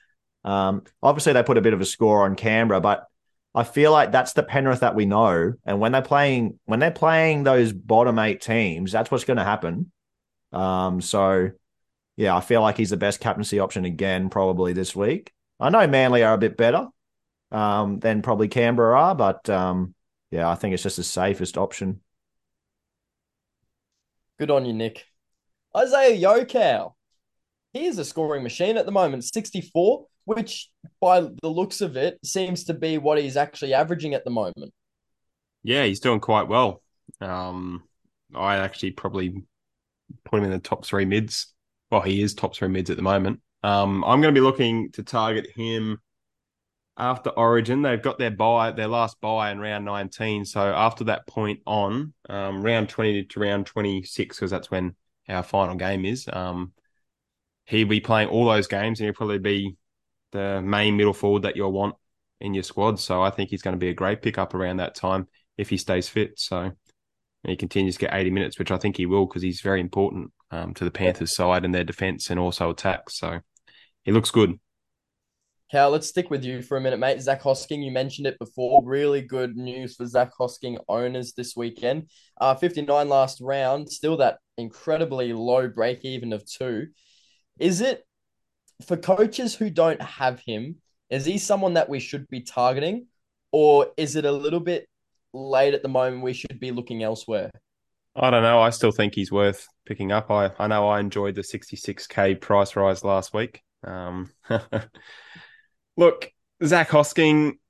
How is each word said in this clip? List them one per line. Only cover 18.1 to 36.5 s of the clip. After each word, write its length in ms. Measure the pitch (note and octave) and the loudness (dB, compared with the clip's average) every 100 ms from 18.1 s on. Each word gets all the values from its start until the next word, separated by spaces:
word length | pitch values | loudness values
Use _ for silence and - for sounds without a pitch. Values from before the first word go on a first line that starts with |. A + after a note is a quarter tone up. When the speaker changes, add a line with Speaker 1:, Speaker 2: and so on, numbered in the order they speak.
| G#2+ | 0
Speaker 1:
probably 260 | A2 G#2+ G#2+ | 0 0 2
Canberra 520 | B2+ A#2 A#2+ A2+ B2+ | 2 2 4 6 6
are, 140 | E3+ | 4
but, 340 | E3 G2+ - - | 4 2 0 -2
um, 460 | F#2+ F#2 F#2 F2+ - _ _ _ | 0 0 -2 -4 -8 _ _ _
yeah, 180 | E2 E2 | -2 -2
I 80 | F2 | 0
think 180 | G2+ | -2
it's 80 | F#2 | -2
just 140 | G2 F2+ | -4 -6
the 80 | |
safest 520 | F2 - F#2+ F#2+ F2+ - | -6 -2 -2 -2 -4 -4
option. 440 | F#2+ - F#2+ F#2+ _ _ _ _ _ _ _ _ _ _ _ _ _ _ _ _ _ _ _ _ _ _ _ - | -6 -4 -8 -8 _ _ _ _ _ _ _ _ _ _ _ _ _ _ _ _ _ _ _ _ _ _ _ -6
Speaker 2:
Good 120 | D3 | 0
on 140 | C#3+ | 2
you, 80 | B2 | 2
Nick. 320 | A2 A2+ - - _ _ _ _ _ _ F#3+ | -2 -4 -8 -20 _ _ _ _ _ _ 0
Isaiah 400 | B3+ C#4 C4 G#3+ | 2 6 6 6
Yokau, 760 | F#3 A#3 C4 B3 F3 A2 F#2+ - _ _ _ _ _ _ _ | 6 4 4 2 2 2 -2 -14 _ _ _ _ _ _ _
he 140 | B3+ F4 | -8 -6
is 120 | G#3+ | -4
a 60 | |
scoring 380 | C#3 - D#3 C#3+ | -6 -4 -4 -4
machine 340 | A#2+ - F#3 A3+ | -6 -4 -2 0
at 100 | G3 | 0
the 60 | |
moment, 320 | G3+ E3+ C3+ | 2 2 0
sixty-four, 840 | - A3+ G#3 F#3+ - E3+ F#3 C#4+ - _ | -6 -8 -6 -8 -4 2 2 2 -4 _
which 460 | - A3 - - - _ - _ | -6 -6 -6 -12 -16 _ -20 _
by 200 | F3+ F3+ | 4 4
the 280 | D#3+ A#2 D#3+ | 2 -4 -6
looks 320 | D#3+ G3 - | -4 -4 -4
of 160 | F#3 C3 | -6 -2
it 220 | D#3+ F3+ | -4 -4
seems 400 | - F#3+ F3+ F3 | -8 -4 -4 -6
to 100 | - | -6
be 240 | D3+ D#3+ D#3 | -6 -4 -2
what 220 | C#3+ D3+ | 0 0
he's 160 | C#3+ C3+ | 0 -2
actually 380 | D3 - C#3 | -2 -4 0
averaging 400 | C3 D#3+ E3+ D3+ | 0 0 -2 -4
at 100 | C#3 | -4
the 60 | B2+ | -4
moment. 420 | A#2 F#2+ C#2+ C#2+ _ _ _ _ _ _ _ _ _ | -4 -4 -8 -18 _ _ _ _ _ _ _ _ _
Speaker 3:
Yeah, 220 | - C3+ | -2 0
he's 160 | A#2+ G2 | 2 0
doing 200 | B2+ A2 | 0 0
quite 280 | - G#2+ | 2 0
well. 340 | F2 | 2